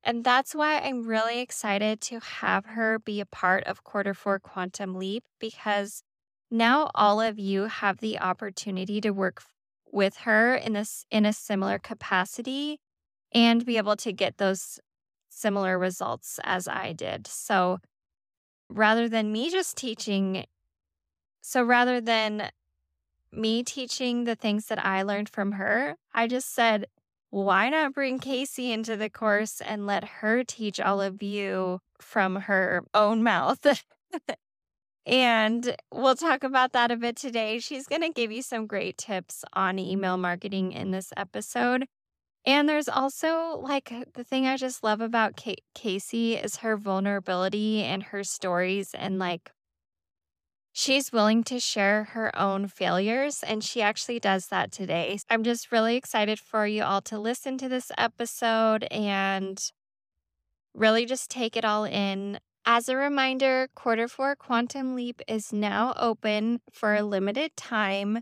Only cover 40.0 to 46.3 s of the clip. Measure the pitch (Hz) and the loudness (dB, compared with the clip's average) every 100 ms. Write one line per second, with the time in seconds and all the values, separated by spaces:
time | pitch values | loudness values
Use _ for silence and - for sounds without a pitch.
40 | 190 185 180 180 202 196 185 - 196 190 | 0 0 -2 -4 -4 -2 -2 -4 -4 -4
41 | 185 - 196 208 220 247 240 254 262 _ | -6 -10 -8 -8 -6 -2 0 0 -2 _
42 | _ _ _ _ - 285 294 302 294 - | _ _ _ _ 2 4 4 2 0 0
43 | 269 - 320 330 330 311 262 285 - 233 | 0 0 0 0 -2 -6 -4 -4 -4 -12
44 | 254 - 247 262 262 262 262 254 220 214 | -12 -14 -4 0 0 0 -4 -2 0 0
45 | 226 233 220 - - - _ - 226 190 | 0 2 2 0 -8 -8 _ -8 -4 -4
46 | - 233 233 | -2 0 0